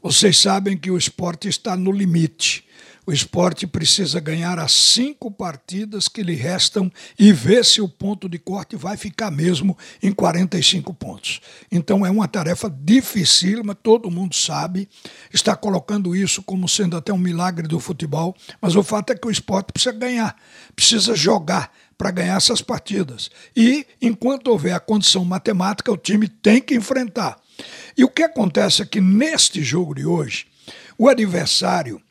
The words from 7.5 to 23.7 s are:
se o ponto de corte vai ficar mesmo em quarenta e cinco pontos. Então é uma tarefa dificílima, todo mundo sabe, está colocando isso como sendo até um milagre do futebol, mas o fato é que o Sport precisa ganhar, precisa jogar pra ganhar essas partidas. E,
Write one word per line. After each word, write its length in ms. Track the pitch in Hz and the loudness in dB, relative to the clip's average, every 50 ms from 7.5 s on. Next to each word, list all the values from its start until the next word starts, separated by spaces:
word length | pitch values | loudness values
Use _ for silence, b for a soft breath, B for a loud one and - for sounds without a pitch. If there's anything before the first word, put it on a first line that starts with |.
| 202 247 233 | 4 6 6
se 160 | - - - | 4 4 2
o 60 | 214 180 | 0 -4
ponto 400 | - _ - 196 208 190 - 190 | -6 _ -6 -6 -6 -6 -8 -10
de 120 | 170 170 | -10 -10
corte 360 | _ - 185 202 170 _ - | _ -8 -8 -8 -8 _ -12
vai 220 | 190 127 180 208 208 | -10 -10 -10 -10 -8
ficar 320 | - 214 170 - 233 208 | -10 -10 -8 -6 -6 -6
mesmo 480 | 156 143 156 175 180 143 156 196 180 B B B B B | -2 0 0 0 0 2 0 -2 -2 B B B B B
em 100 | - 196 | -2 -2
quarenta 460 | 202 - - 175 165 170 190 175 - 180 | 0 2 0 0 2 0 -2 0 -2 0
e 60 | 123 | 2
cinco 280 | - - 180 143 - | 2 2 0 -4 -8
pontos. 480 | 175 - - - 101 101 - - - - B B B B B B | -10 -12 -12 -14 -14 -12 -10 -10 -10 -10 B B B B B B
Então 320 | - 175 170 - 214 196 202 | -2 -2 0 2 0 2 2
é 60 | 180 | 2
uma 180 | 190 214 214 147 | 2 0 0 -2
tarefa 400 | - 214 160 160 175 - - 220 | -2 -4 -4 -4 -4 -4 -4 -8
dificílima, 1080 | 156 135 139 151 214 269 254 - - 220 170 135 - - 170 185 202 233 226 208 202 | -8 -6 2 4 4 4 4 2 -4 -2 2 2 2 2 2 0 -2 -2 -4 -8 -10
todo 340 | _ _ 226 220 240 220 202 | _ _ 2 2 4 2 -4
mundo 260 | 170 175 190 185 139 | -6 -4 -6 -4 -4
sabe, 540 | - - - 151 143 151 170 180 185 196 - B B B B B B B B | -4 -4 -2 -2 -4 -4 -4 -4 -6 -6 -8 B B B B B B B B
está 240 | - - - - 202 | -4 -2 0 0 -2
colocando 600 | - - 214 190 175 - - 208 208 196 180 175 | 0 -2 -2 -2 -2 -2 -2 -4 -2 -2 -2 -2
isso 260 | 185 196 180 - - | -2 0 -2 -2 -6
como 260 | 190 - 190 185 185 165 | -6 -6 -6 -4 -2 -2
sendo 300 | - - 208 175 165 170 | 0 0 0 -2 -2 -4
até 160 | 151 - 208 | -4 -2 -2
um 40 | 185 | 0
milagre 480 | 180 180 170 165 180 185 180 165 165 156 | 0 0 0 -2 -2 -4 -4 -4 -6 -4
do 120 | 160 - | -4 -6
futebol, 560 | - - 175 139 165 151 139 151 165 180 185 B B B B B | -4 -6 -8 -8 -6 -6 -4 -2 -4 -4 -6 B B B B B
mas 160 | - 180 165 | -2 2 2
o 60 | 196 | 2
fato 320 | 202 - 220 208 196 - 254 | 2 2 -2 -4 -2 -4 -6
é 20 | |
que 120 | - - 240 | -4 -4 -4
o 40 | |
Sport 400 | 208 - - - 196 190 196 - | -6 -6 -4 -2 -4 -4 -4 -4
precisa 220 | - - - 254 233 | -4 -2 -2 -2 -2
ganhar, 420 | 220 247 247 247 233 226 190 - B B B B B B B B | -4 -6 -4 -2 -2 -2 -4 -4 B B B B B B B B
precisa 400 | - - - 233 220 185 226 226 | 2 2 2 4 4 2 0 0
jogar 560 | 170 147 180 226 196 160 147 185 185 135 - b b b b b _ | 0 2 2 2 2 0 -2 -2 -2 -2 -6 b b b b b _
pra 140 | - 196 | 2 2
ganhar 240 | 180 180 175 180 185 | 2 0 -2 0 0
essas 260 | 190 - - 240 - | 2 2 2 0 0
partidas. 680 | - - 247 151 - - 202 196 185 139 120 110 - - B B B B B | -2 -4 -6 -6 -6 -6 -4 -4 -4 -4 -6 -12 -12 -14 B B B B B
E, 300 | - 226 240 | 4 4 6